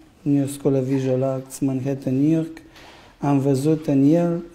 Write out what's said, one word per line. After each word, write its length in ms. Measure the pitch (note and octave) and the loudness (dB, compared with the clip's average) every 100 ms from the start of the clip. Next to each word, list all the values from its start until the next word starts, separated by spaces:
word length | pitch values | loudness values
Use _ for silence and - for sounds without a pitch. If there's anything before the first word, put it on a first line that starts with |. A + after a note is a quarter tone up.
| - _ | -20 _
New 240 | D3+ C#3+ C#3 | 0 0 0
School 280 | C#3 D3+ | -2 0
of 80 | C3+ | 0
Visual 400 | C3 C#3 C3 B2+ | 0 -2 0 0
Arts, 360 | C3+ C3 C3 - | -2 -4 -8 -4
Manhattan, 600 | C3+ C3 C3 C3+ C3+ C3 | -4 -2 -4 -4 -2 0
New 100 | D3 | 2
York, 280 | D#3+ D#3+ - - - - - - - | 0 -2 -10 -20 -20 -20 -20 -20 -6
am 200 | C#3+ C#3 | 0 2
văzut 480 | C3+ C3 D3 D#3 D3+ | 2 0 2 0 0
în 260 | C#3 C#3 | 4 4
el 300 | E3+ E3+ E3+ E3+ | 4 2 -2 -8